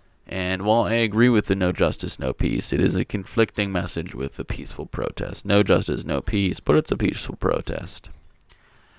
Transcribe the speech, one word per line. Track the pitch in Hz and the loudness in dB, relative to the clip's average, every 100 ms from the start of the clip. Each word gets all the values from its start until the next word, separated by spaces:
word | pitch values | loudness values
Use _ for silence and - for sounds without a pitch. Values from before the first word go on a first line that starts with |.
| _ _ - | _ _ -10
And | 95 90 92 | -6 -4 -2
while | 104 117 95 | 2 2 2
I | |
agree | 117 113 107 123 | 2 2 4 6
with | 113 - | 4 2
the | 98 | 2
"no | 90 | 2
justice, | 87 82 - - - | 2 0 0 -6 -4
no | 67 | -4
peace," | - - 57 - | 0 0 0 0
it | 123 | 2
is | - 170 | 2 2
a | - | -2
conflicting | 101 95 117 110 - 101 | -4 -4 0 0 0 -2
message | 92 85 82 82 62 | -2 -4 -6 -6 -6
with | 69 - | -8 -6
the | - | -6
peaceful | - 69 - 78 | -6 -8 -10 -8
protest. | - - - - - 98 | -4 -4 -4 -8 -6 2
No | 101 | 4
justice, | 101 95 - 64 | 6 4 2 -2
no | 82 71 | -2 -4
peace, | - 101 95 - | 0 0 0 -2
but | - 151 | 2 2
it's | - | 2
a | - | 0
peaceful | - - - - | 0 -2 -6 -4
protest. | - - - - - - - - - _ _ _ _ _ _ | -2 -2 -4 -6 -8 -14 -16 -18 -20 _ _ _ _ _ _